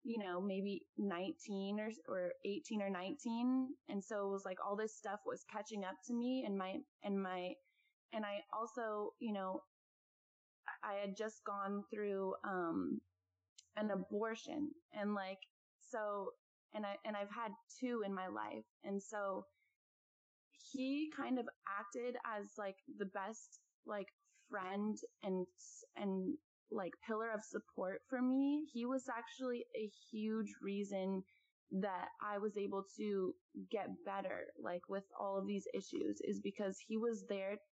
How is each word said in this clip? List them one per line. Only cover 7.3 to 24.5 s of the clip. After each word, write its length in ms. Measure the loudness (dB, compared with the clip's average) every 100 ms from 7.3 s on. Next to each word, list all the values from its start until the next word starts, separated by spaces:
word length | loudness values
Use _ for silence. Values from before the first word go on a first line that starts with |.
| 0 -2 -4 _ _ _ _ _
and 140 | -4 -2
I 140 | -4 -4
also, 600 | -2 -2 0 0 0 -2 -2
you 120 | 0
know, 300 | 0 0 -2 -4 _ _ _ _ _ _ _ _ _ -10 -6
I 120 | -4 -2
had 200 | -2 0
just 280 | -2 -2 -4
gone 380 | -2 0 0 -2
through, 400 | -2 0 2 2 0
um, 560 | 0 2 2 2 2 0 -4 _ _ _ _ -20 -10 -2
an 140 | 2
abortion 800 | 2 2 2 2 0 -4 -2 -2 -2 _
and, 220 | -2 0
like, 260 | 2 0 -6 -12 _ _ _ -6
so, 400 | 0 0 2 -2 -6 _ _ _
and 120 | -4 -2
I, 100 | -4 -4
and 100 | -2
I've 140 | -2
had 220 | -2 -4 -6 _ -4
two 220 | 0 2 2
in 80 |
my 140 | 0 0
life. 380 | -2 -4 -6 -10 _
And 180 | -2 -2
so 440 | -2 -2 0 -2 -4 _ _ _ _ _ _ _ _ _ _ -20 -8
he 380 | -2 2 2 0 -2
kind 220 | 0 2
of 80 | 0 -4 -4
acted 480 | -4 -4 -4 -2 -2 -2
as, 280 | -2 -4 -4
like, 180 | -4 -4 -10 -4
the 80 | -2
best, 540 | -2 -4 -6 -12 -20 _ _ -4
like, 220 | -2 -2 _ _ -20
friend 480 | -6